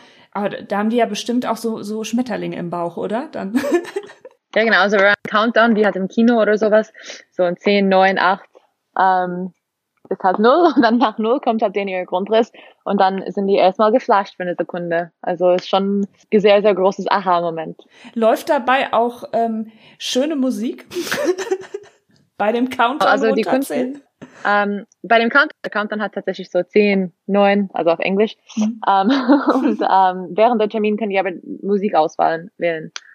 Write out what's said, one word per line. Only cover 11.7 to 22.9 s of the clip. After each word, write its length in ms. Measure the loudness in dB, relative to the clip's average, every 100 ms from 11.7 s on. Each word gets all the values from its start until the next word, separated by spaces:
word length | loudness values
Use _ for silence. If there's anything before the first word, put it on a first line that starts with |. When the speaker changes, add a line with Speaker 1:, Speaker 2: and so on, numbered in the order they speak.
Speaker 2:
denen 140 | -2 -4
ihr 160 | -6
Grundriss 480 | -4 -6 0 0 0 -6 -20 _
und 160 | -4 0
dann 240 | 0 0 -6
sind 140 | -4 0
die 100 | 4
erstmal 360 | 2 4 2
geflasht 440 | 2 2 0 0 -8
für 60 |
eine 140 | -8 -6
Sekunde. 540 | -6 -6 -4 -4 -4 _
Also 300 | -6 0 2
ist 160 | 2 0
schon 300 | -2 0 -2 -4 _ 0
ein 80 | 2
sehr, 200 | 4 4
sehr 140 | 4
großes 360 | 2 0 0 -2
Aha-Moment. 680 | -2 0 0 -2 -6 -10 -14 _ _ -12
Speaker 1:
Läuft 380 | 0 0 0 0
dabei 420 | -2 0 0 0
auch, 320 | 0 -2 -4 -6
ähm, 400 | -2 -2 -4 -10 _ _ -14
schöne 380 | -4 -2 -2 -2
Musik 500 | -2 -2 -6 -8 -10
<laughs> 1500 | -8 -6 -4 -4 -4 -4 -6 -8 -14 -16 _ _ _ _ -4
bei 140 | -2
dem 160 | 0 -2
Countdown 380 | 0 0